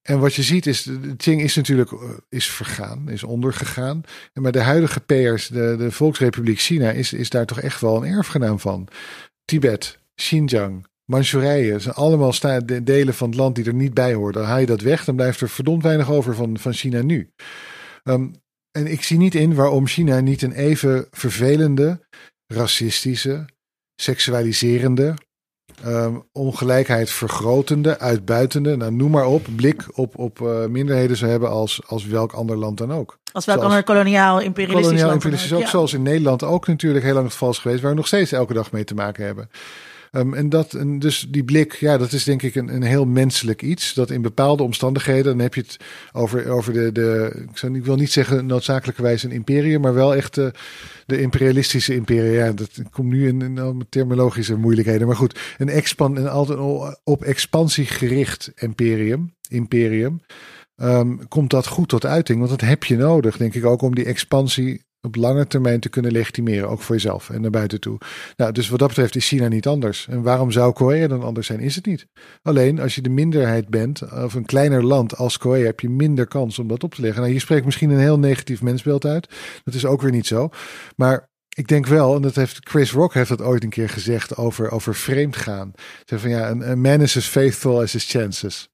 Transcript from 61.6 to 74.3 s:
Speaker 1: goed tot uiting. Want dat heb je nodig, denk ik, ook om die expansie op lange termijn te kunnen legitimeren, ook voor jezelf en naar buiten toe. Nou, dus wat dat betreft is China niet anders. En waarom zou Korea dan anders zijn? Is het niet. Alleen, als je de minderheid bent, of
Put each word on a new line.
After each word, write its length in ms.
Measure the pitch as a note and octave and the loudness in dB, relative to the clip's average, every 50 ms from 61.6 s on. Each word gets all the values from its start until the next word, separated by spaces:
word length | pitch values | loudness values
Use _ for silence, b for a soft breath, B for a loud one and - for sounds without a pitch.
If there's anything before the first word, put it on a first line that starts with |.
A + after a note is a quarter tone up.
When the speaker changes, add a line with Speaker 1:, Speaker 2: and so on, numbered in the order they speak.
| B2 | 0
Speaker 1:
goed 220 | - - - F3 - | 0 -2 -2 0 2
tot 160 | - A2+ - | 0 0 0
uiting. 320 | C3+ D3 E3 E3 - A#2 A#2 | 0 0 0 2 0 0 0
Want 100 | B2 B2 | 0 0
dat 100 | C3 B2 | 0 0
heb 220 | A2+ A#2 C#3+ - - | 2 2 2 2 2
je 140 | - B2 | 0 2
nodig, 400 | A#2 C3 D#3 E3 D#3 A#2+ A2 - | 2 4 4 4 4 2 2 0
denk 160 | - A#2 A2+ - | 0 -2 -2 -2
ik, 120 | B2 A2+ | 0 2
ook 160 | A#2 B2 A#2+ | 2 2 4
om 140 | C3+ B2+ B2 | 2 0 0
die 100 | B2 A#2+ | 0 -2
expansie 800 | A#2+ B2+ - - _ D3 C3+ C3+ C3 - - B2+ C3 B2+ - _ _ _ _ - | -2 -4 -6 -2 _ 2 2 2 0 0 -2 -2 -4 -4 -8 _ _ _ _ -12
op 80 | A#2 A2 | -8 -2
lange 320 | A#2 A#2 A#2+ C3+ C#3+ C#3+ | 0 2 2 2 2 0
termijn 320 | - - C3+ B2+ B2 A#2+ A#2 | 0 0 0 2 2 2 0
te 100 | A2 A2+ | -2 -2
kunnen 220 | - C3 A#2+ A#2+ | -4 -2 0 0
legitimeren, 580 | A2+ A#2 A2+ - - - A#2 A#2 G#2+ G2+ G2 G#2 | 0 0 0 -2 -4 -4 -2 0 0 0 -2 -2
ook 120 | A2+ G#2+ | -6 -6
voor 140 | - - A#2 | -2 -2 -2
jezelf 340 | A2 G#2 G#2+ F#2+ G2 - - | 0 0 -2 -4 -4 -8 -8
en 120 | A#2+ A2 | -6 -4
naar 80 | A2 A2+ | -2 0
buiten 280 | G#2+ A2 G#2 G2+ G#2+ G#2 | 0 0 0 -2 -4 -6
toe. 180 | - G#2+ G#2+ A2 B B B B B B B | -6 -8 -8 -10 B B B B B B B
Nou, 140 | - B2 A2 | -2 -2 0
dus 180 | A2 B2 A#2 G2 | 0 -2 -2 -2
wat 100 | A#2+ A#2+ | 2 2
dat 80 | C#3 | 2
betreft 280 | C#3 - - B2+ A2+ - | 2 4 2 0 0 0
is 120 | B2+ - | -2 -2
China 200 | - C#3+ C3+ A#2+ | 0 0 0 2
niet 200 | A#2 A2+ A2 - | 2 0 0 0
anders. 400 | C#3 D3 D3 B2 G#2 G2+ - - | 0 -2 0 -2 -4 -4 -6 -10
En 140 | - B2 B2 | -6 -6 -2
waarom 300 | A#2 B2 B2+ B2+ C3 B2 | 0 2 2 2 2 2
zou 220 | G#2+ B2 B2 B2 A#2+ | 2 4 4 4 4
Korea 340 | - C3 B2+ D3 D#3+ E3 | 4 2 2 4 2 2
dan 160 | D3+ C3+ B2 A#2+ | 0 0 -2 -4
anders 240 | A#2+ A2+ A2+ A2 | -6 -6 -6 -6
zijn? 120 | - A2+ G#2+ | -6 -6 -4
Is 160 | A#2+ C#3 C#3 | -4 -4 -4
het 100 | F#3 - | -4 -4
niet. 220 | G#3+ F3+ - - _ _ B B B B B | -4 -4 -4 -8 _ _ B B B B B
Alleen, 380 | B D#3+ D3+ C3+ B2+ C3 D3+ D#3+ | B 2 4 4 4 4 2 0
als 160 | - C3 - | -2 -4 -4
je 60 | - | -2
de 80 | C3 B2+ | -2 0
minderheid 580 | B2+ C3+ D#3 E3 D#3 D3+ C3 A#2 A2+ A2+ G#2 | 0 2 2 2 2 2 2 2 2 0 -2
bent, 440 | G2 A2 A2 A2 C3 D3 C#3 - - | -2 -2 -2 -2 -2 -4 -8 -10 -10
of 220 | B2+ B2+ B2 A#2+ | -8 -6 -6 -6